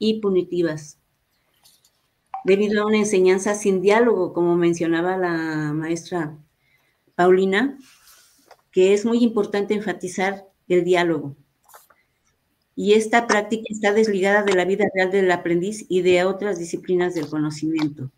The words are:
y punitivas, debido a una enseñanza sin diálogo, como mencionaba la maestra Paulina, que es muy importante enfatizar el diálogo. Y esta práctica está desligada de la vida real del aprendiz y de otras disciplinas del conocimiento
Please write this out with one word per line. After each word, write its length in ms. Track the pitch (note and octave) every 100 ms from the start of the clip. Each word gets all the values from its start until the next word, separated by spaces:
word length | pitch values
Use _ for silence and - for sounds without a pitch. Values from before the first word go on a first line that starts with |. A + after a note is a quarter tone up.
y 200 | G#3+ A3
punitivas, 800 | G3+ F#3 E3+ F3 E3 D3+ - _ _ _ _ _ _ _ _ _ _ _ _ _ _ -
debido 380 | F#3 G3 G#3 G#3
a 40 | G#3+
una 120 | G#3+
enseñanza 560 | G#3 F#3+ F#3 F#3+ G#3
sin 260 | G#3 G3+ F#3+
diálogo, 520 | G3 A3 A#3+ F#3 E3+
como 240 | F3 F3 F3
mencionaba 600 | E3+ E3+ E3 E3 F3+ F#3+
la 560 | F3+ E3 D#3+ D#3 D3+
maestra 640 | D#3 D#3+ E3+ - F3 D3+ D3+ _ _ _ _ _ _ _
Paulina, 640 | - F3+ F#3 F#3+ G3 C#4 - - _ _ - _ _ _ - _
que 220 | F#3 F#3+
es 140 | G3+ A3+
muy 180 | A#3
importante 480 | A#3+ G#3+ G3+ G3+ G3+
enfatizar 720 | G#3 G#3 F3 F3+ G3 F#3+ G3 - _ -
el 160 | F3+
diálogo. 500 | F3 F3 E3+ D#3 C#3+ - _ _ _ - _ _ _ _ _ _ _ _ _
Y 180 | - G3
esta 340 | A3 G#3+ A#3 A#3
práctica 380 | G#3 G#3 A3 -
está 240 | - G#3
desligada 480 | G#3+ A3 G3 G3 G#3
de 100 | G3+
la 140 | F#3 F3+
vida 180 | G3 G#3
real 160 | F#3+ F#3
del 200 | G3 F#3
aprendiz 560 | F3 F3 E3+ F#3+ G#3+ -
y 140 | F3+
de 200 | F3+ F3+
otras 340 | F#3 F#3+ G#3 E3+
disciplinas 560 | E3+ E3+ - F3+ F3+
del 120 | E3+ D3
conocimiento 840 | D#3 D3+ D3+ D#3 D#3+ D3+ C#3+ C3